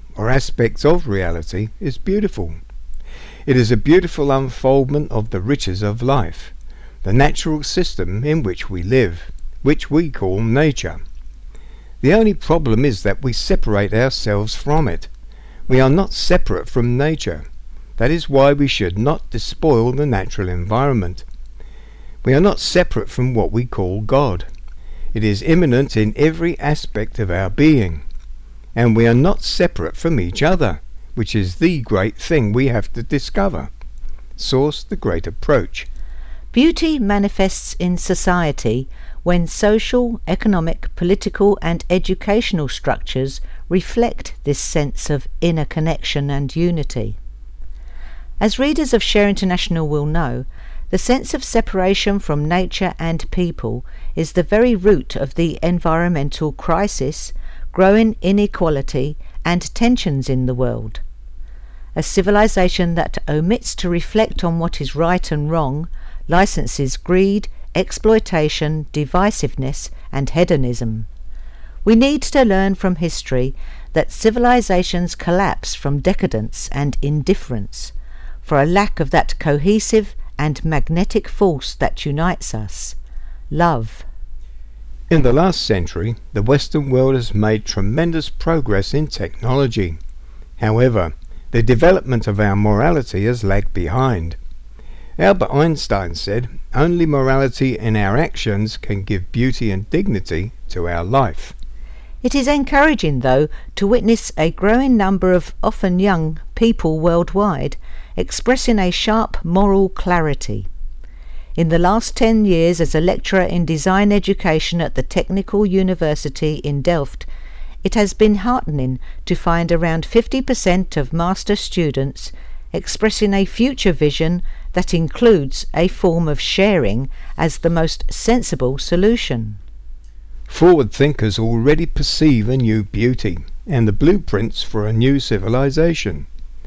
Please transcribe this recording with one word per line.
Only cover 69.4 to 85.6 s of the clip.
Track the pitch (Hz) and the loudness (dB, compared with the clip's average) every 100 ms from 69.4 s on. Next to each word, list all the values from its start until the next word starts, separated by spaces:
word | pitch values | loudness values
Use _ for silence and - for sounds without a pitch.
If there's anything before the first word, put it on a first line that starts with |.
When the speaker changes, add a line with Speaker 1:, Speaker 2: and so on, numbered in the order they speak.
| 135 - 131 - - - - | -4 -2 -4 -4 -8 -12 -6
Speaker 2:
and | 135 135 | -4 0
hedonism. | 160 175 156 123 120 117 110 110 - - - - - - - 202 | 2 2 4 2 0 -2 -4 -6 -8 -10 -10 -12 -12 -14 -2 4
We | 226 | 4
need | 277 294 | 4 2
to | - 285 | 0 2
learn | 240 190 196 196 | 4 4 2 0
from | 190 165 | 0 0
history | 170 - - 127 131 127 - - - | -2 -4 -2 0 0 -4 -10 -12 -2
that | 165 - | 0 0
civilizations | - 220 233 240 247 220 180 185 175 175 - | 0 2 4 4 4 4 2 2 -2 -2 -4
collapse | - 180 190 - - - | 0 2 2 -2 -6 -6
from | 139 143 | -2 0
decadence | 160 190 196 110 110 - - | 0 2 0 -2 -4 -6 -6
and | 139 143 - | -2 0 0
indifference, | 143 151 139 196 - 117 98 - - - - - - - | 0 0 0 0 -2 -6 -6 -8 -10 -10 -10 -12 -10 -12
for | - 143 | 0 2
a | 147 | 4
lack | 190 208 - | 2 2 0
of | 151 | 2
that | 160 - - | 2 2 0
cohesive | 156 143 170 214 - 220 208 - - - | 0 2 2 2 2 2 0 -6 -8 -4
and | 151 147 160 | -2 -2 0
magnetic | 151 - 165 208 226 - | 2 2 2 2 0 -2
force | - 196 139 - - | 0 2 2 -6 -4
that | - - 151 | -2 -2 -4
unites | 143 170 170 - | 0 0 -2 -6
us, | 110 104 - - - - - - - - | -6 -6 -8 -8 -10 -8 -10 -10 -10 -6
love. | 147 170 135 110 - - - - - - - - - - - - | 0 2 2 -4 -8 -12 -10 -10 -10 -12 -14 -14 -14 -14 -12 2
Speaker 1:
In | 165 | 4
the | 123 | 6
last | 131 185 - | 6 4 2